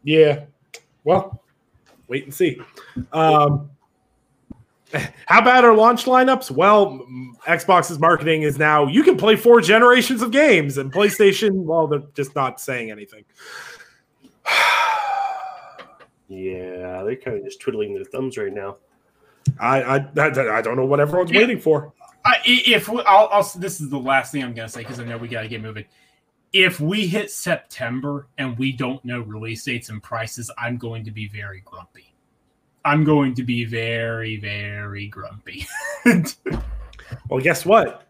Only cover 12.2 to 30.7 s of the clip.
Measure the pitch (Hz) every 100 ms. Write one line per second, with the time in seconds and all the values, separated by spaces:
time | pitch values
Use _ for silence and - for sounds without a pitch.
12.2 | 131 147 131 123 - 123 113 104 104 107
13.2 | 104 _ - - - - - _ _ _
14.2 | _ _ - - - - 880 880 831 784
15.2 | 784 - - - - - - _ _ _
16.2 | _ 95 92 92 92 92 90 92 101 123
17.2 | 131 107 98 - - 113 104 98 95 135
18.2 | 131 120 101 101 98 98 _ _ _ _
19.2 | _ _ - - 117 135 123 139 143 147
20.2 | 151 139 120 110 113 127 131 143 147 175
21.2 | 175 180 247 233 160 151 147 _ - _
22.2 | - - 240 247 233 208 - 240 214 196
23.2 | 214 202 196 180 185 - 143 139 127 135
24.2 | 131 147 127 117 113 120 113 120 117 117
25.2 | 117 120 110 113 110 107 104 _ _ _
26.2 | _ _ _ 190 185 180 151 208 190 208
27.2 | 202 - 175 160 _ - 120 127 143 143
28.2 | 139 - 131 117 131 120 127 135 120 123
29.2 | 107 107 110 113 - 120 - 107 - 117
30.2 | 113 - 113 - 117